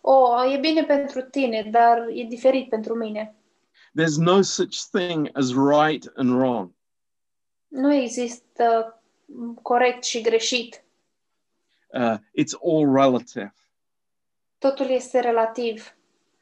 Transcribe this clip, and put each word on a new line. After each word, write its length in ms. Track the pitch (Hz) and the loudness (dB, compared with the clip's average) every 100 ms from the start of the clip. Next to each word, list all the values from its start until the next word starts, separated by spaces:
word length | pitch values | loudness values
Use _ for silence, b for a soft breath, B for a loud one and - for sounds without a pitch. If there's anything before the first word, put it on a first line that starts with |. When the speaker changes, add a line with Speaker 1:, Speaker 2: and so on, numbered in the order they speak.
Speaker 1:
"Oh, 520 | - 269 247 240 254 | 4 6 6 4 0
e 20 | 277 | 0
bine 280 | 311 320 | 0 0
pentru 360 | 294 277 269 254 | 2 0 -2 -8
tine, 480 | 262 277 254 220 214 | -8 -4 -2 -2 -2
dar 360 | 233 233 233 233 | 4 4 4 0
e 80 | 226 | -8
diferit 460 | 226 233 262 262 262 | -10 0 2 2 0
pentru 260 | 220 214 | -6 -4
mine." 400 | 233 220 214 214 - _ _ _ b b | -6 -6 -8 -10 -14 _ _ _ b b
Speaker 2:
There's 240 | 147 165 151 | -2 0 2
no 240 | 170 196 | 4 4
such 420 | 185 - 180 - | 4 0 -4 -6
thing 460 | - 208 180 165 147 | -6 -4 -2 -4 -4
as 200 | - 127 | -2 -2
right 520 | 127 139 147 156 151 - - | 2 4 4 4 0 -8 -4
and 140 | 127 | -2
wrong. 400 | 123 131 117 90 _ _ _ _ _ _ _ _ _ _ | 0 0 -2 -6 _ _ _ _ _ _ _ _ _ _
Speaker 1:
Nu 240 | 269 277 | -4 0
există 1080 | 285 233 247 240 - _ - 233 226 226 - _ _ - 247 233 233 | 0 -2 -6 -8 -10 _ -2 0 0 -2 -10 _ _ -20 -14 -14 -10
corect 420 | - 240 247 247 | -2 2 2 0
și 160 | - 233 | -6 -4
greșit. 640 | 220 226 226 247 226 - _ _ _ _ _ _ _ _ _ _ _ | 0 0 0 -4 -6 -16 _ _ _ _ _ _ _ _ _ _ _
Speaker 2:
Uh, 240 | 127 117 110 | -4 -4 -4
it's 380 | - - 151 - | -6 -6 -6 -4
all 320 | 170 156 147 | -2 2 2
relative. 600 | 135 135 123 - 120 101 - _ _ _ _ _ _ _ _ _ _ | 4 4 2 -4 -12 -14 -16 _ _ _ _ _ _ _ _ _ _
Speaker 1:
Totul 280 | 277 269 262 | -2 -2 -2
este 340 | 254 - 254 | -2 -2 -2
relativ. 720 | 240 233 226 240 233 220 - _ _ _ _ _ | 0 0 0 -2 -6 -8 -14 _ _ _ _ _